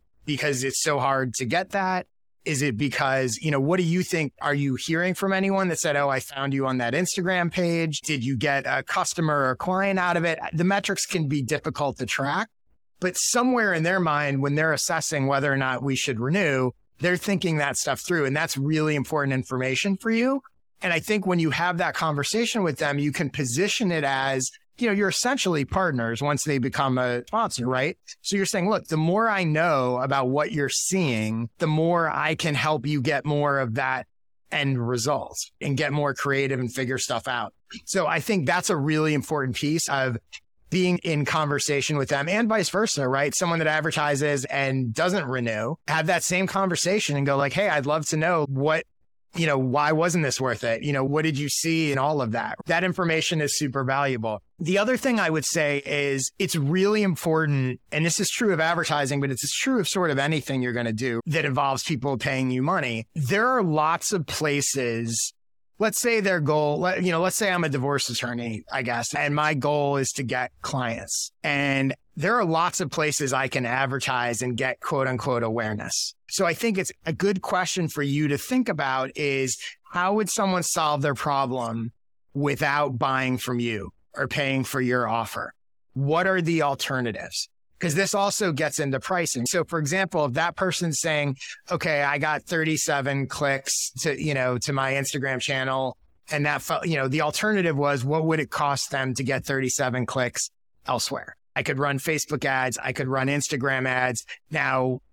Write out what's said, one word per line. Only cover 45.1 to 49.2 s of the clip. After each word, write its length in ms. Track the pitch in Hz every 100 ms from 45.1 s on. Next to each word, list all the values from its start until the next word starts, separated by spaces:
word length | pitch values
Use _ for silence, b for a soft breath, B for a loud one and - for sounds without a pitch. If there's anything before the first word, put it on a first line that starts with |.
| 196 131
renew, 480 | 127 117 107 117 160 -
have 180 | 156 160
that 160 | 170
same 240 | - 180 190
conversation 720 | 196 190 170 175 208 - 143
and 80 | 139
go 100 | 139
like, 180 | 143
"Hey, 140 | 180 202
I'd 200 | 151 135
love 180 | 156 147
to 80 | 156
know 280 | 165 170 143
what, 380 | 135 147 160 - _ _ _